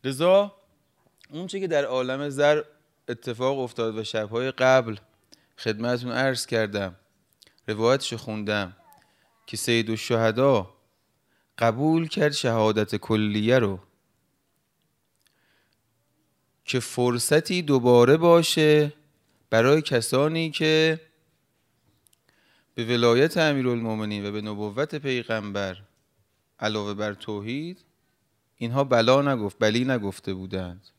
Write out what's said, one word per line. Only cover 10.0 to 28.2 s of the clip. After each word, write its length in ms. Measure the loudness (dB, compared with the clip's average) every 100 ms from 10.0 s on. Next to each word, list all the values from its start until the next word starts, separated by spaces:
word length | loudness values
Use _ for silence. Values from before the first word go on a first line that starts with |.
| -2 0 0 2 2 2 -2 _ _ _ _ _ _ _ _ 0
قبول 500 | 0 2 0 0 0
کرد 240 | 0 0
شهادت 640 | 0 -2 2 2 2 -2
کلیه 640 | -6 -2 0 0 0 2 2
رو 200 | 2 -4 _ _ _ _ _ _ _ _ _ _ _ _ _ _ _ _ _ _ _ _ _ _ _ _ _ _ _ _
که 140 | -6 -6
فرصتی 840 | -4 0 0 0 2 0 2 -4
دوباره 560 | 2 2 6 6 8 6
باشه 760 | 6 6 4 2 4 4 2 -4 _ _ _ _ _
برای 320 | 2 4 2
کسانی 720 | 2 -2 0 0 0 -2 -6
که 500 | -2 0 2 2 -2 _ _ _ _ _ _ _ _ _ _ _ _ _ _ _ _ _
به 100 | -10
ولایت 520 | -4 2 4 4 2 2
امیرالمومنین 880 | 0 0 -2 -2 -4 -6 -6 -6
و 60 | -6
به 100 | -8
نبوت 540 | -8 -8 -8 -6 -6
پیغمبر 840 | -6 -6 -6 -4 -6 -4 -6 -6 -8 -20 _ _ _ _ _ _ _
علاوه 340 | -4 -4 -6
بر 200 | -6 -8
توحید 680 | -8 -10 -10 -8 -10 -10 -16 _ _ _ _